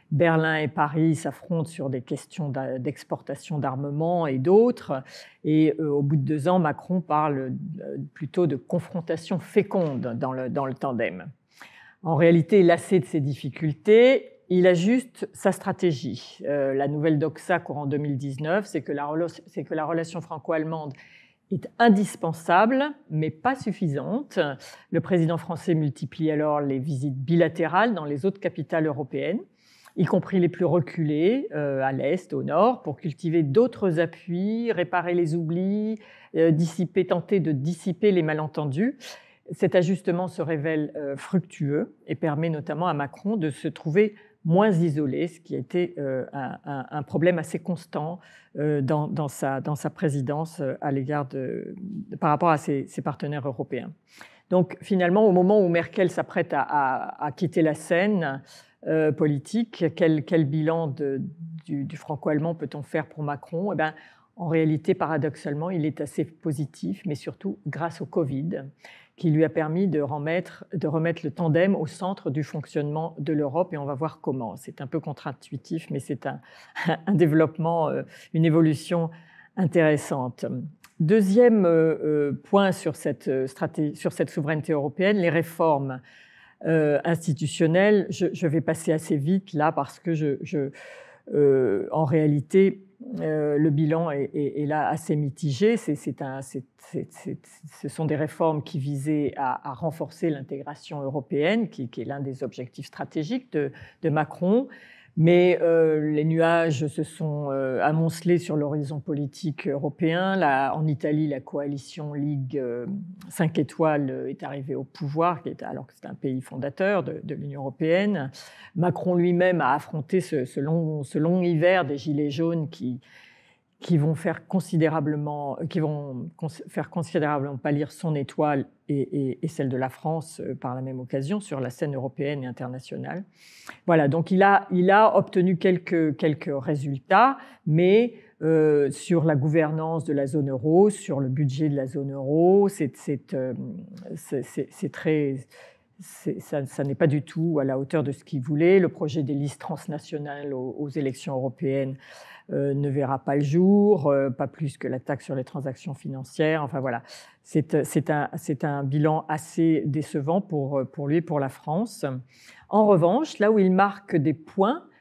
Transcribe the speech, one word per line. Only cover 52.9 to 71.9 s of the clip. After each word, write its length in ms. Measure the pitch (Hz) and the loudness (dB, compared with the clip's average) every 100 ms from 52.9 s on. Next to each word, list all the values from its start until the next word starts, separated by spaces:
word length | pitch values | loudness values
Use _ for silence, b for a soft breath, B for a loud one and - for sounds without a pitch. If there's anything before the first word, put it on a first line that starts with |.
| - | -8
partenaires 460 | - 143 147 147 139 | -6 -6 -6 -6 -6
européens. 460 | 120 147 123 120 - _ B B B B | -6 -8 -8 -10 -14 _ B B B B
Donc 280 | 180 180 - | 2 2 -2
finalement, 440 | - 190 175 175 220 | -2 2 4 6 6
au 60 | |
moment 300 | 180 180 214 | 6 6 6
où 80 | 185 | 4
Merkel 400 | 170 165 - 180 | 2 0 0 0
s'apprête 420 | 170 156 - 170 | 0 -4 -4 -2
à, 100 | 151 | -2
à, 640 | 127 147 135 127 - - 147 | 0 0 0 0 -6 -6 -6
à 60 | |
quitter 300 | - 165 175 | -4 -2 2
la 140 | 160 151 | 2 0
scène, 680 | - 170 202 208 156 139 - B B B - | 0 2 2 0 -2 -6 -12 B B B -2
euh, 240 | 160 156 | 2 2
politique, 760 | 147 156 147 - 220 226 - 165 160 | 2 0 0 -2 -4 -4 -2 -2 2
quel, 300 | 170 156 143 | 2 2 2
quel 200 | 170 147 | 2 2
bilan 400 | 156 156 165 165 | 0 0 0 -2
de, 340 | 131 143 135 143 160 165 160 - | -4 -4 -4 -6 -10 -14 -14 -8
du, 200 | 143 139 | -6 -6
du 120 | 151 | -10
franco-allemand 560 | - 147 - 151 160 | -10 -6 -2 0 -2
peut-on 300 | 165 139 151 | -4 -8 -10
faire 240 | 143 160 151 | -6 -6 -6
pour 160 | - | -8
Macron ? 500 | 147 143 - 165 202 | -6 -8 -8 -6 -4
Eh 20 | 175 | -2
ben, 200 | 156 156 B B B - | -2 -4 B B B -10
en 120 | 175 | -2
réalité, 460 | 160 156 151 156 | 2 2 2 0
paradoxalement, 800 | 185 156 156 147 139 - 147 165 | 0 0 -2 -2 -4 -8 -6 -4
il 140 | 185 151 | -2 -2
est 160 | 151 | -4
assez 220 | 147 - | -6 -6
positif, 800 | 156 - 160 147 147 - 170 196 185 | -6 -6 -6 -4 -6 -8 -8 -6 -6
mais 80 | 147 | -6
surtout 420 | - - 190 - - | -8 -10 -8 -8 -8
grâce 360 | 143 165 165 | -6 -6 -8
au 40 | 185 | -6
covid, 600 | - 151 135 156 190 139 - B B B B | -2 -2 -2 -4 -6 -10 -18 B B B B
qui 160 | 170 | 2
lui 120 | 151 | 4
a 60 | 160 | 2
permis 380 | 156 156 165 196 | 0 -2 0 0
de 140 | 151 | 0
remettre, 640 | 143 147 147 170 180 - - | -2 -4 -2 -4 -4 -12 -12
de 160 | 185 156 | -6 -2
remettre 340 | 156 160 165 | 0 -2 -2
le 80 | 151 | -6
tandem 420 | - 170 156 190 | -2 0 2 4
au 140 | 196 | 2
centre 420 | 156 | -2